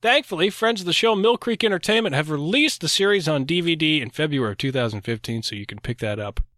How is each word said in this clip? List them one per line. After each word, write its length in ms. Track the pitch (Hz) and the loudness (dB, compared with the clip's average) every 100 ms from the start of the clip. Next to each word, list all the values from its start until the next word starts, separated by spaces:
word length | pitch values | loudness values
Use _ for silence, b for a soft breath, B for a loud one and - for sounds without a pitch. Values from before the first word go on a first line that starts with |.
thankfully, 480 | 220 269 - 170 190 | 2 2 0 -2 -2
friends 320 | - 226 226 | 0 0 0
of 60 | 180 | 0
the 60 | |
show, 220 | 160 226 214 | 2 2 4
Mill 200 | 214 240 | 2 2
Creek 280 | - 226 | 0 0
Entertainment, 500 | 226 185 - 220 220 | 0 0 0 0 2
have 160 | 135 151 | 0 0
released 500 | 151 151 247 302 - | -2 0 2 2 0
the 80 | 160 | -2
series 400 | - 196 202 160 | 2 2 2 2
on 160 | 147 | 0
D 160 | 135 175 | 0 0
V 140 | 170 160 | 0 0
D 240 | 156 156 | 2 0
in 100 | 120 | -2
February 420 | - 156 143 117 | -2 -2 0 -2
of 60 | 101 | -2
two 140 | 135 | -2
thousand 300 | 131 120 107 | 0 -2 -2
fifteen, 400 | 98 117 - 113 | -4 -6 -4 -6
so 120 | 113 101 | -6 -8
you 100 | 98 | -10
can 140 | 104 | -10
pick 180 | - 120 | -8 -6
that 200 | 110 104 | -4 -4
up 200 | 104 - - | -4 -4 -4